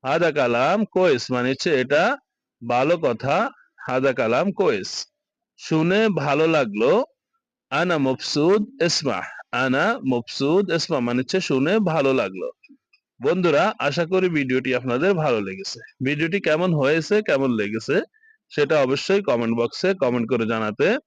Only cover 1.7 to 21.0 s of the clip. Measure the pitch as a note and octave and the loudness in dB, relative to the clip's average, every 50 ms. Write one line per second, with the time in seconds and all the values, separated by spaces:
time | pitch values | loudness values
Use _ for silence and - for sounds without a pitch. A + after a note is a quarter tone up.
1.7 | D#3+ C3 B2+ C3 C#3+ D3+ F3 A3 C#4+ C#4 _ _ _ _ _ _ _ _ A#2 A#2+ | 0 0 0 2 2 2 2 2 -2 -4 _ _ _ _ _ _ _ _ -6 -2
2.7 | A#2+ B2 C3+ D3+ F3 E3 D#3+ C3+ A#2 A2 - C3+ D3 F3+ A3+ C4+ - _ _ _ | 0 0 2 2 0 0 0 -2 -2 -2 -2 -2 0 0 -2 -4 -6 _ _ _
3.7 | _ _ - - B2+ C3 C3 C#3 B2+ A#2 A#2+ A2 A#2 C3 E3+ G3+ F#3 - G3 E3 | _ _ -10 -4 -2 0 0 0 0 0 0 0 2 0 0 -2 -2 0 0 0
4.7 | A#2+ G2 F#2 - - - - _ _ _ _ _ _ _ _ _ _ _ - - | 0 0 -4 -8 -10 -12 -12 _ _ _ _ _ _ _ _ _ _ _ -6 -2
5.7 | D#3+ D#3 D#3 E3+ F#3 G#3 A3+ A3 F#3+ D#3+ C#3 D3 C#3 C#3+ D#3+ E3 D#3+ D3+ C3+ A2 | 0 2 2 2 2 2 2 2 0 0 0 0 0 2 2 2 2 2 0 0
6.7 | G2+ G#2 A2+ C3 E3+ A3 C#4+ _ _ _ _ _ _ _ _ _ _ _ _ _ | 0 0 2 4 4 2 0 _ _ _ _ _ _ _ _ _ _ _ _ _
7.7 | C3+ D3 E3+ F#3 F3 D#3 C#3 C3 C3 B2 - - - D3+ D3 E3+ G3 G#3+ G#3 - | -4 -2 0 0 0 0 0 0 0 -2 -6 -4 -2 2 2 4 4 2 0 -4
8.7 | - - D#3+ E3+ - - D#3 C3+ G#2+ F2+ - - - - - _ - A#2+ C3 C3 | -4 -2 -2 0 0 -2 -2 -4 -4 -4 -6 -10 -14 -18 -14 _ -4 -2 0 0
9.7 | B2+ C#3 D#3+ G#3 A#3 - - C3 B2+ A#2+ A#2 - - - C#3 C#3+ D#3+ F#3+ G#3 F#3 | 2 2 2 0 0 -2 -2 -2 -2 -2 -4 -6 -6 -4 -2 2 2 2 2 0
10.7 | E3+ E3 - - E3+ C3+ A#2+ A#2 A#2+ B2 C3 - - F#3+ F3+ - D3 C3 C3+ D#3 | -2 -4 -2 -2 -2 -2 -2 0 -2 -2 -2 -2 -2 -4 -2 0 0 0 2 2
11.7 | G3 A3+ G#3 F3 D#3+ D#3+ C#3 C3+ C3+ B2 A2 G2 F#2+ F#2 E2 C2 - _ _ _ | 2 0 0 0 0 0 2 2 2 2 0 -2 -4 -8 -10 -10 -10 _ _ _
12.7 | - _ _ _ _ _ _ _ _ _ A#2 C#3 F3 F#3 F3 E3+ D3 C#3+ F3 G#3+ | -20 _ _ _ _ _ _ _ _ _ -2 -2 0 2 2 2 4 4 2 2
13.7 | - - B2+ C#3+ C#3 E3 E3+ D#3+ F#3 F#3 F#3 F3+ E3 D3+ C#3 B2+ B2+ B2+ C3 B2+ | 0 -2 -4 -2 0 -2 -2 0 0 0 0 2 0 0 0 0 -2 -2 0 0
14.7 | B2+ B2 A#2+ C3 A#2+ B2+ D3+ F#3+ G3+ E3 D#3 D3 B2 A2 G2+ F#2+ F#2+ G2 G2 - | -4 -2 -2 -2 -2 0 0 0 0 0 0 0 0 0 -2 -6 -2 -2 -2 -2
15.7 | - A#2+ A#2 - _ _ B2+ C3+ D3 D3 D#3 E3 E3+ G3+ - E3 D3+ D#3 F3+ F#3 | -2 -8 -16 -20 _ _ -2 -2 0 0 -2 -2 -2 -2 0 0 2 2 2 2
16.7 | E3+ D3 C3+ C3+ D#3 E3 D#3 - G3+ G#3+ G#3 G#3 D#3 C3+ C3+ C3 A#2+ A2 G2+ G#2 | 2 2 4 2 2 2 0 0 0 0 2 2 0 2 2 0 0 0 -2 -4
17.7 | G#2+ A2 A2 - D3 F#3+ D#4+ - _ _ _ _ _ _ _ _ - - D3 C#3 | -4 -6 -4 0 0 -2 -2 -4 _ _ _ _ _ _ _ _ -2 -2 0 2
18.7 | D#3 D3+ C#3 B2+ C3+ C#3 - - F#3+ G3+ G3+ C#3+ B2+ A#2 A#2+ A2+ A#2 A#2 A#2 A#2 | 4 2 2 2 0 -2 0 0 0 0 2 0 0 0 0 0 0 0 -2 -2
19.7 | - - - F#3 G3 - C#3 B2 A#2+ B2 A#2 A#2 C3 A#2 A2+ G#2+ A#2 A2+ A2 G#2+ | -2 -2 -2 -2 0 2 0 0 0 0 -2 -2 -2 -2 0 -2 -2 -2 -2 -4
20.7 | G#2 - C#3 F3 A3+ D4 | -2 0 0 0 0 -2